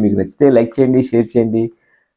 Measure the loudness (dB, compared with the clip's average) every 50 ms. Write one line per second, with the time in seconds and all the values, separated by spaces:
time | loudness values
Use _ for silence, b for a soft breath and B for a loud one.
0 | 2 0 0 -2 -4 -6 -2 _ 2 2 4 2 0 0 -2 -2 0 2 2 0
1 | 0 0 0 -2 -2 0 -2 -2 -2 0 -2 -4 -4 -6 -8 _ _ _ _ _
2 | _ _ _